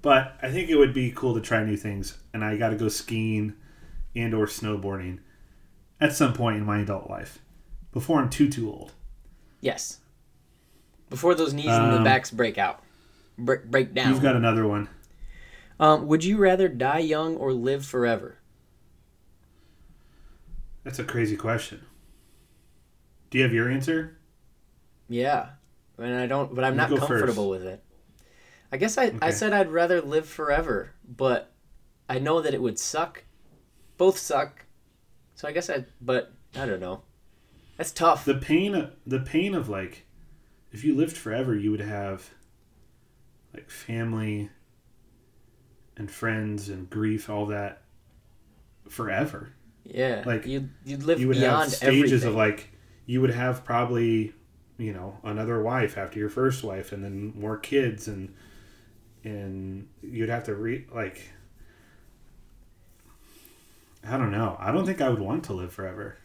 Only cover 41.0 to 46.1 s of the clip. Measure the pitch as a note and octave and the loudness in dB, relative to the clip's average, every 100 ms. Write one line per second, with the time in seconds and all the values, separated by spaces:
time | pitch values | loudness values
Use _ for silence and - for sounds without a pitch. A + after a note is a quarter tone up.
41 | D#3 - - A2+ B2+ G#2+ G2+ G#2+ G#2 G#2 | 0 -2 -6 -4 0 0 0 -2 -4 -6
42 | G2 F#2+ - - _ _ _ _ _ _ | -6 -8 -12 -20 _ _ _ _ _ _
43 | _ _ _ _ _ - - - - A2+ | _ _ _ _ _ -20 -20 -18 -8 -4
44 | A2+ A2 G#2+ G#2 G2+ - _ _ _ _ | -2 -2 -2 -4 -6 -12 _ _ _ _
45 | _ _ _ _ _ _ _ _ _ - | _ _ _ _ _ _ _ _ _ -14
46 | G#2 | -12